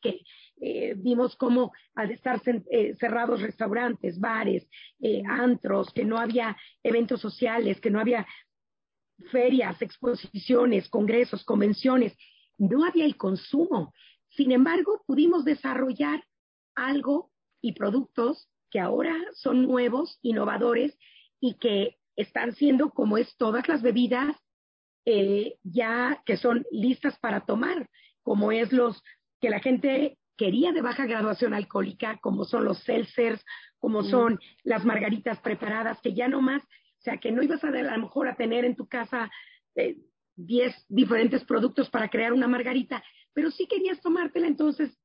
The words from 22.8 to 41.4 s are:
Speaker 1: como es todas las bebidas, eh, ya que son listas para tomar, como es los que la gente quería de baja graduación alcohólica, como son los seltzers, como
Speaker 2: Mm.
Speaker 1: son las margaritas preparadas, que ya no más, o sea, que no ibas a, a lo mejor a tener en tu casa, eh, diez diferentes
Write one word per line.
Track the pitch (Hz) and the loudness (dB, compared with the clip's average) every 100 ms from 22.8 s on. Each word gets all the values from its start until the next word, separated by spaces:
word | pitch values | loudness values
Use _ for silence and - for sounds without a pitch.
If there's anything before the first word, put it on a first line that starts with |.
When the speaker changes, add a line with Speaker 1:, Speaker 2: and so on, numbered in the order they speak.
| 302 | 2
Speaker 1:
como | - 214 214 | 0 0 0
es | - _ | -2 _
todas | 226 233 262 | -2 0 0
las | 302 | 0
bebidas, | 240 226 240 247 294 302 _ _ _ _ _ _ | 2 2 0 0 -2 -6 _ _ _ _ _ _
eh, | - 208 196 202 233 - | 0 2 2 0 -2 -10
ya | 185 185 226 240 247 285 | -4 -2 0 0 -2 -2
que | - 190 | -2 0
son | 240 240 - | 2 0 -2
listas | 220 247 247 285 - | 0 0 0 -2 -4
para | 233 202 | -4 -4
tomar, | - 208 311 359 - _ _ _ | -2 -2 -2 -4 -8 _ _ _
como | - 202 208 | -2 0 0
es | 226 233 | 0 2
los | 254 240 - - _ _ _ | 2 2 -2 -18 _ _ _
que | 233 | -2
la | 202 | 0
gente | 262 254 277 269 285 - _ - | 0 2 2 0 0 -4 _ -2
quería | 196 214 349 | 0 2 2
de | 330 | 0
baja | 240 254 | -2 -4
graduación | 254 226 214 202 240 | -4 -2 -2 0 -2
alcohólica, | 208 196 202 196 190 220 214 | -2 -4 -4 -4 -6 -8 -6
como | 208 196 | -4 -4
son | - 233 | -2 -2
los | 214 190 | 0 -2
seltzers, | - 226 208 - 233 220 - - - _ | -2 -2 -2 -2 -2 -2 -10 -20 -20 _
como | 233 214 | -2 -2
Speaker 2:
Mm. | 202 | 2
Speaker 1:
son | 247 233 208 - _ | 2 4 0 -6 _
las | - 220 214 | -4 0 0
margaritas | 214 208 214 240 214 | 0 -2 -2 -4 -6
preparadas, | 233 202 214 214 226 - | -4 -4 -4 -4 -4 -4
que | 240 | -4
ya | 196 247 | -2 -2
no | 277 | 2
más, | 262 277 | 0 0
o | - _ _ _ | -6 _ _ _
sea, | - - | -8 -6
que | 226 | -2
no | 233 | 0
ibas | 294 311 | 0 0
a, | 311 | -2
a | 262 269 226 | -4 -4 -4
lo | |
mejor | 208 277 302 | -4 -4 -4
a | - | -4
tener | 226 233 247 | -2 0 0
en | - | -2
tu | - | -8
casa, | 247 226 247 214 - - _ _ | -8 -6 -6 -8 -12 -20 _ _
eh, | - 247 - _ _ _ - | -4 -4 -4 _ _ _ -20
diez | 170 240 247 - _ | -2 0 0 -4 _
diferentes | 202 202 226 226 247 | 2 4 4 2 0